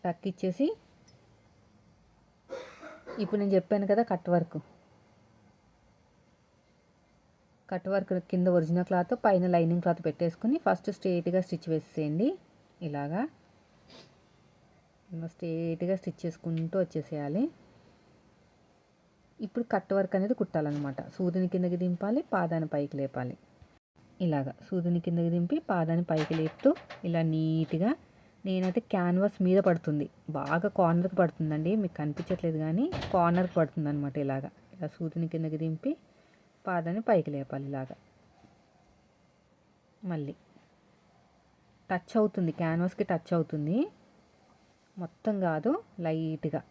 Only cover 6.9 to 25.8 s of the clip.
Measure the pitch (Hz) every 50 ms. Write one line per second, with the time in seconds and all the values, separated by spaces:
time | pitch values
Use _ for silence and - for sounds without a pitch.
6.9 | _ _ _ _ _ _ _ _ _ _ _ _ _ _ _ - 190 180 - 190
7.9 | 196 196 190 - 185 180 - - - 180 180 185 175 175 160 156 170 180 180 -
8.9 | 190 175 175 - 247 240 - 220 196 180 180 180 180 170 170 165 170 175 170 180
9.9 | 170 165 - 160 151 - 170 170 165 - - 226 277 339 - 196 185 180 - -
10.9 | 196 - - 196 180 175 170 180 175 185 180 - 185 160 - 170 160 156 156 -
11.9 | - 160 156 147 151 165 220 294 381 - - _ _ _ _ _ _ _ 180 156
12.9 | 147 143 143 147 160 202 262 320 - _ _ _ _ _ _ _ _ _ _ -
13.9 | - - - - _ _ _ _ _ _ _ _ _ _ _ _ _ _ _ _
14.9 | _ _ _ _ 175 165 165 165 - - 175 165 160 165 170 165 165 165 175 175
15.9 | 196 185 - 180 165 - - 170 160 - - 175 165 160 160 160 - 190 180 -
16.9 | - 160 147 - 165 151 143 143 151 202 262 330 - - - - - - - -
17.9 | - _ _ _ _ _ _ _ _ _ _ _ _ _ _ _ _ _ _ _
18.9 | _ _ _ _ _ _ _ _ _ - 226 190 _ 240 233 - - 190 - -
19.9 | 196 196 190 190 - 190 190 208 247 - 202 - - 160 151 147 147 147 143 139
20.9 | 135 - - - - - 185 180 170 185 180 180 - 180 180 175 180 175 180 180
21.9 | 175 170 196 202 226 285 330 - - 190 180 165 170 165 160 151 - 147 143 143
22.9 | - 139 139 131 - 127 127 123 - - - _ - _ - _ _ _ _ _
23.9 | _ - - _ - - 185 170 151 143 135 135 - - - - 196 185 170 175
24.9 | 175 175 170 185 170 170 170 170 170 175 170 180 285 320 - - 202 175